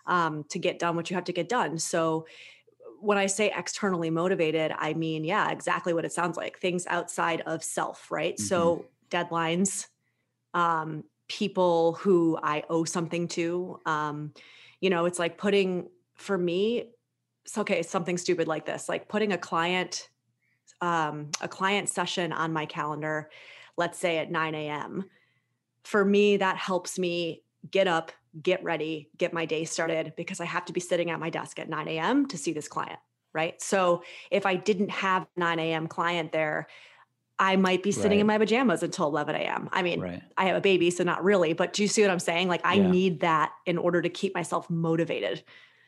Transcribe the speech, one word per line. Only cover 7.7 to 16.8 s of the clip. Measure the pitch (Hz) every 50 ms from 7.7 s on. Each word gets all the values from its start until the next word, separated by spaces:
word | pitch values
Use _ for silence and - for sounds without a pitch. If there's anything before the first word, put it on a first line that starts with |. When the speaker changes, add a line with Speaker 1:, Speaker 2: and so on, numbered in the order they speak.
| - 180 160 - - - - -
Speaker 1:
right? | 165 156 156 175 -
Speaker 2:
Mm-hmm. | - 107
Speaker 1:
So | 101 190 175 170 170 170 - - - _ _ _ _
deadlines, | - 175 170 170 170 170 165 160 170 175 196 - - - - - _ _ _ _ _ _ _ _ _ _ _ _
um, | - 175 170 170 165 160 160 160 156 151 - _ _ _ _
people | - - - 208 196 202 190 185 180 170 165 165 170 165
who | - - 202 185 175 170 165 160 151
I | - 151 151 151 - -
owe | 170 160 165
something | 160 - 180 165 156 170 170 175 165
to, | - 180 170 165 175 180 180 180 - - -
um, | 156 156 151 151 151 147 151 151 147 - - - - - - - - _ _
you | 175 196
know, | 190 170 170
it's | 175 175 -
like | 170 170 165 -
putting, | - 202 196 202 190 185 180 180 175 - - _ _ _ _
for | - - - 196
me, | 185 180 175 170 185 202 220 240 233